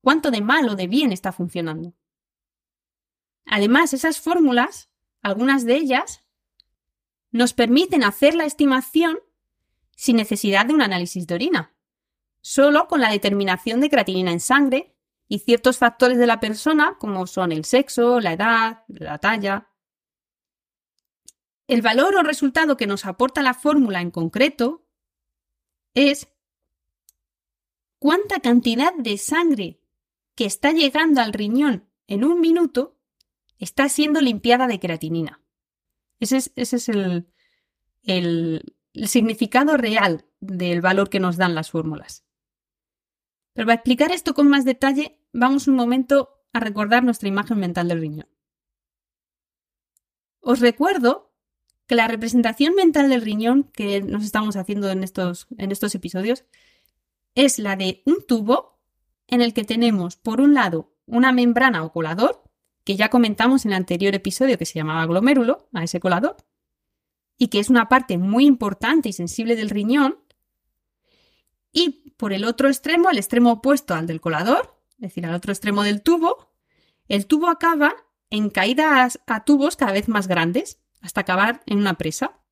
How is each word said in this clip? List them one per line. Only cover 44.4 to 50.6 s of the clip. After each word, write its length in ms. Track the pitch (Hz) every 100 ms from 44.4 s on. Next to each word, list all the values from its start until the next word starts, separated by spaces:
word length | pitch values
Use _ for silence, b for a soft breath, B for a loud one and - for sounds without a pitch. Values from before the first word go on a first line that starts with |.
| 285
más 160 | 277
detalle, 560 | 262 254 269 269 302 _ _
vamos 360 | 233 254 277 277
un 60 |
momento 680 | 262 240 254 247 277 254 _ _
a 60 | 233
recordar 440 | 220 208 208 240
nuestra 240 | 247 226 202
imagen 300 | 196 208 214
mental 300 | 180 170 175
del 120 | 170
riñón. 280 | 156 151 - _ _ _ _ _ _ _ _ _ _ _ _ _ _ _ _ _ _ _ _ _
Os 200 | 247 247